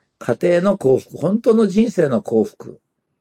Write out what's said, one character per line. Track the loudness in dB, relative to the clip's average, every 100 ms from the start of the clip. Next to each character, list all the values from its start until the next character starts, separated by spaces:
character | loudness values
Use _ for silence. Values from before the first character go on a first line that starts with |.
| _ -12
家 | -6 -2
庭 | 0 2
の | 0 0
幸 | 2 0
福、 | -2 -6
本 | -4 -2
当 | 2
の | 2 2
人 | 2 0
生 | 0 0
の | 0
幸 | 0 0
福。 | 0 -4 -20 -20 _ _ _ _